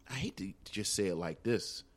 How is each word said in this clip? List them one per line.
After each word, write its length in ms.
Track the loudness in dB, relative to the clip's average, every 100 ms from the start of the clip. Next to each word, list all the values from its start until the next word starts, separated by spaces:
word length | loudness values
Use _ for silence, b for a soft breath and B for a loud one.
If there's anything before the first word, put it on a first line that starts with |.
| -8
I 40 |
hate 220 | -4 -4 -4
to 140 | -6 -8 -8
just 220 | -4 0
say 120 | 2 2
it 80 |
like 300 | 2 0 -2
this. 400 | 2 2 2 -8 -12